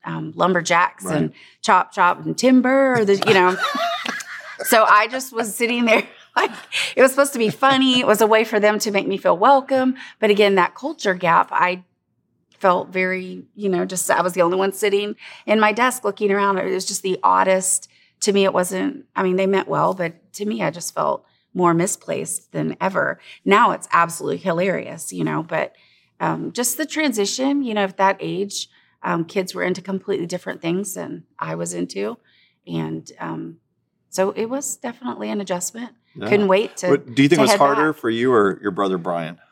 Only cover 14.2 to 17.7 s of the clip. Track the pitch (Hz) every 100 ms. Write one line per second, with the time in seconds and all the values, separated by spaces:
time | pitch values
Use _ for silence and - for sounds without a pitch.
14.2 | 175 180 170 185 196 190 208 202 208 214
15.2 | - - - 214 214 214 254 247 208 202
16.2 | 208 202 202 196 190 190 185 196 196 180
17.2 | 180 185 190 190 185